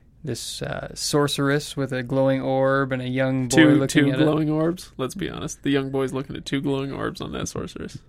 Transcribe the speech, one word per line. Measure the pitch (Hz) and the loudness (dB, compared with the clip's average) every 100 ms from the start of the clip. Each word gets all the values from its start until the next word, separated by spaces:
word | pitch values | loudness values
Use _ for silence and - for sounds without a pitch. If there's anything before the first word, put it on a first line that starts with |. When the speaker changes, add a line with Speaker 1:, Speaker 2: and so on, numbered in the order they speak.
| - - | -20 -12
Speaker 1:
this, | 151 120 - - | -8 -6 -6 -8
uh, | 139 - - | -6 -6 -8
sorceress | - - 147 143 143 139 143 - - | -6 0 2 2 2 2 2 -2 -4
with | 135 | -4
a | 127 | -4
glowing | 123 135 135 135 | -2 2 4 2
orb | 131 135 135 135 135 | 0 2 4 2 2
and | 131 | -2
a | 127 | -2
young | 131 131 131 123 | 0 2 2 2
boy | 120 | 6
Speaker 2:
Two, | 113 | 6
Speaker 1:
looking | 147 135 160 143 | 6 4 4 4
Speaker 2:
two | |
Speaker 1:
at | 135 | 4
it. | |
Speaker 2:
glowing | 151 156 151 | 4 2 2
orbs? | 156 165 180 - - | 2 0 -2 -8 -8
Let's | 135 | -6
be | 196 - | -4 -6
honest. | - 156 - | -6 -10 -6
The | 139 | 0
young | 139 135 | 0 0
boy's | 135 131 | -2 -2
looking | 131 - | -2 -6
at | - - | -10 -4
two | 139 | -2
glowing | 139 135 139 | 0 -2 -2
orbs | - 113 - | -4 -6 -6
on | - | -8
that | 135 - | -6 -6
sorceress. | - - - - - | -6 -8 -8 -12 -12